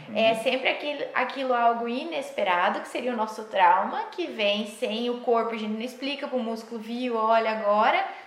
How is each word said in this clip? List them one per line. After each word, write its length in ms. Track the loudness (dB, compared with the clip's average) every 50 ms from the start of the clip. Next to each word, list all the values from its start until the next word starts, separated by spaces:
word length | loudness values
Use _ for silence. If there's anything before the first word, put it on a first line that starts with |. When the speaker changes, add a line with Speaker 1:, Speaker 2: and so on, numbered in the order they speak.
| -12 -6
Speaker 1:
Uhum. 60 | 0
Speaker 2:
é 180 | 2 4 4 4
sempre 340 | 2 0 0 0 0 0 0
aquilo, 340 | 0 -2 -2 -6 -6 -6 -6 -4 -2
aquilo 380 | 0 -2 -2 -2 -4 -2 0 2
algo 340 | 4 4 4 2 2 -2
inesperado, 920 | -4 -4 -4 -6 -6 -6 -6 -8 -6 -4 -2 0 2 2 4 2 2 0 -2
que 60 | -6
seria 240 | -6 -6 -6 -4 -4
o 60 | -2
nosso 280 | -2 -4 -4 -6 -8 -8
trauma, 580 | -4 2 6 6 8 8 6 4 0 -2 -4 -6 -6
que 160 | -6 -6 -6
vem 400 | -4 -2 0 0 0 0 0 -2
sem 420 | -6 -6 -6 -4 -4 -2 -2 -2 -2
o 100 | -4 -2
corpo, 340 | 0 2 2 2 2 0 -2
a 20 |
gente 160 | -4 -4 -4 -4
não 80 | -4
explica 460 | -6 -8 -8 -6 -6 -6 -6 -6 -4
pro 100 | -4 -2
músculo, 420 | -2 -2 -2 -4 -6 -8 -10 -10 -10
viu, 360 | -8 -8 -6 -4 -2 -2 0
olha 320 | 2 4 4 4 4 4 2
agora, 540 | 0 0 2 4 4 6 6 6 4 2 0 -2 -6 -12 -16